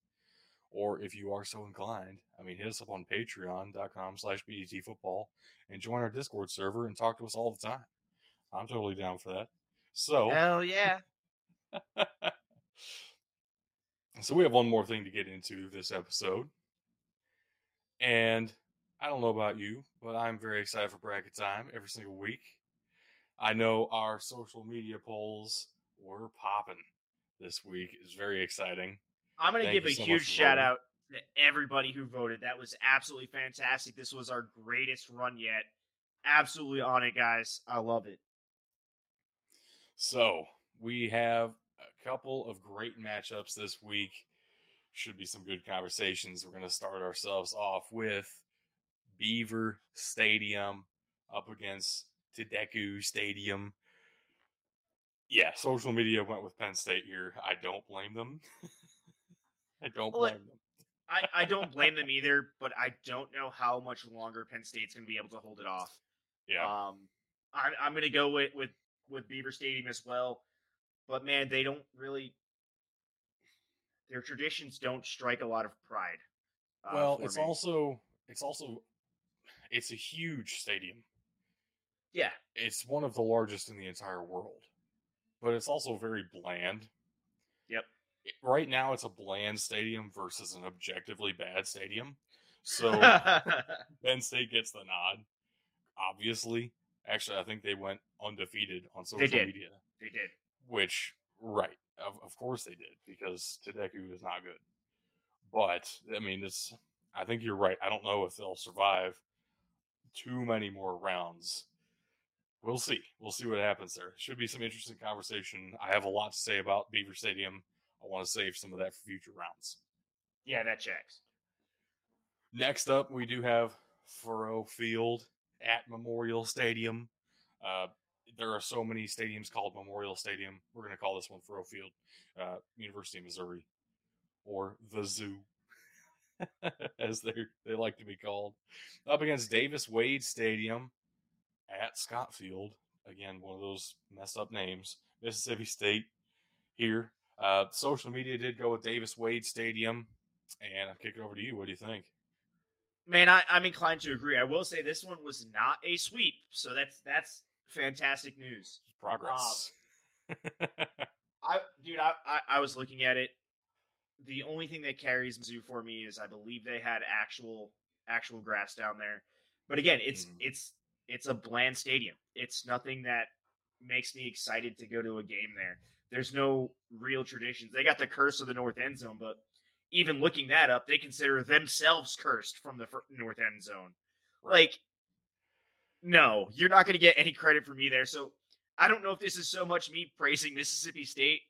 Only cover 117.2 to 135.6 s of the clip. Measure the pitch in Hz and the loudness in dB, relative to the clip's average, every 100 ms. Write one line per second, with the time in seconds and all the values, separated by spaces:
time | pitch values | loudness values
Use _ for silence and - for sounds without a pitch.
117.2 | 110 98 95 95 - _ _ _ 101 95 | -4 -4 -6 -8 -18 _ _ _ -8 -6
118.2 | 92 107 98 - 98 92 95 - 104 92 | -4 -4 -4 -6 -12 -6 -8 -8 -14 -16
119.2 | - 98 85 - - - _ _ _ _ | -16 -14 -14 -12 -14 -14 _ _ _ _
120.2 | _ _ - 123 113 107 110 87 - - | _ _ -4 -2 0 -2 -4 -8 -12 -20
121.2 | _ _ _ _ _ _ _ _ _ _ | _ _ _ _ _ _ _ _ _ _
122.2 | _ _ _ 120 131 139 - 135 139 131 | _ _ _ -2 0 0 4 4 4 -4
123.2 | 120 123 120 117 113 - _ _ - - | -4 -2 4 4 4 -2 _ _ -20 -16
124.2 | 113 110 110 113 107 - 117 113 117 120 | -6 -4 -2 -4 -6 -4 -2 2 2 0
125.2 | - _ _ _ 117 117 120 113 117 117 | -6 _ _ _ 0 0 -2 -12 -6 -4
126.2 | 117 113 113 - 120 113 113 113 117 _ | -2 -2 -2 0 0 2 -2 -4 -10 _
127.2 | _ _ _ _ 95 92 92 - _ _ | _ _ _ _ -6 -4 -4 -8 _ _
128.2 | _ 113 113 104 - 123 113 110 107 - | _ -8 -4 -4 -4 -4 -4 -4 -6 -6
129.2 | 110 107 107 113 101 98 98 101 101 92 | -6 -6 -8 -6 -6 -8 -10 -8 -6 -6
130.2 | - 98 98 95 _ 117 104 95 98 95 | -6 -6 -8 -12 _ -18 -14 -6 -4 -4
131.2 | - 92 - 101 90 101 95 - _ - | -8 -16 -14 -14 -12 -14 -16 -20 _ -20
132.2 | _ - 90 90 - - 107 101 92 95 | _ -10 -8 -8 -14 -18 -14 -14 -14 -14
133.2 | 90 87 90 87 - _ _ _ _ _ | -14 -12 -10 -12 -16 _ _ _ _ _
134.2 | _ _ 104 98 95 104 110 107 101 95 | _ _ -10 -6 -6 -10 -10 -6 -4 -4
135.2 | 101 98 - _ | -8 -10 -16 _